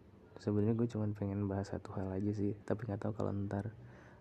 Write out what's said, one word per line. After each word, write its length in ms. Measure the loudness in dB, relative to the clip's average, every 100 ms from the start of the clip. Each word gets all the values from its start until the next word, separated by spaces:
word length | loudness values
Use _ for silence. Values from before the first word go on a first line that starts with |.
| -20 -20 -20 -4
sebenarnya 400 | 2 4 4 4
gue 80 | 2
cuman 320 | 2 0 0
pengen 320 | -2 0 2
bahas 240 | 0 0
satu 240 | -4 -4 -4
hal 160 | -2
aja 160 | 0 0
sih, 240 | 2 0 0 -2
tapi 160 | -2 0
nggak 160 | -2
tahu 160 | -2 0
kalau 160 | 0
ntar 400 | 0 0 -2 -2 -8 -16 -18 -20 -16